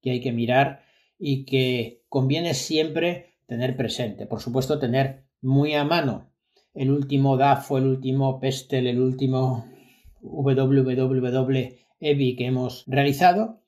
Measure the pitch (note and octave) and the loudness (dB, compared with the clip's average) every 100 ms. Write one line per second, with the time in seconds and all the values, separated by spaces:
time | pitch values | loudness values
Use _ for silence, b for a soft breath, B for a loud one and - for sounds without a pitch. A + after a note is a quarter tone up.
0 | B2+ F#3 C3+ A#2 A#2 B2 C#3 - b b | -2 -4 -2 -2 2 4 2 -2 b b
1 | b _ D3+ C3+ C3+ C3+ B2+ B2 A2+ - | b _ -2 -2 0 0 2 0 -4 -10
2 | _ C3+ C3 D#3 E3+ C3+ - D#3 D#3 D#3 | _ -2 0 0 -2 -4 -2 0 0 0
3 | E3+ F3 - _ _ A#2 - A#2 A2+ - | -2 -4 -10 _ _ -4 -4 -2 -4 -2
4 | A#2+ G2+ G#2 A2 - A#2+ C3+ D3 C3 B2+ | -6 -6 -10 -8 -4 -2 -2 -2 0 0
5 | C3+ - _ _ C3 C#3 D3 D3 D3 E3+ | -2 -4 _ _ 0 2 2 0 2 2
6 | C#3+ G2+ - _ _ _ _ - C3+ C#3+ | 0 -4 -10 _ _ _ _ -4 0 0
7 | C#3 C#3 C#3 C3 C#3 C3 - C3+ C3 C3 | 0 2 2 4 4 2 0 0 2 0
8 | C3 C3 C3+ C3 C3 C3 - C3+ B2 A#2+ | 0 0 0 0 -4 -4 -4 -2 0 2
9 | C3 C3 C3+ C3 C3 A2+ - B B B | 0 0 0 0 0 -2 -8 B B B
10 | B _ - D#3 C3+ C3 C3+ C#3 B2+ B2+ | B _ -14 -4 0 2 4 4 2 0
11 | C3 C3 B2+ B2+ C3 C3 A#2+ b b _ | 0 0 0 0 0 0 -2 b b _
12 | D#3 C#3+ C3 B2 B2 B2+ B2+ - - C#3 | -2 2 0 0 -2 -2 -4 -8 -4 0
13 | C#3+ C#3 F3+ F#3 A3+ - | 0 4 4 4 -2 -8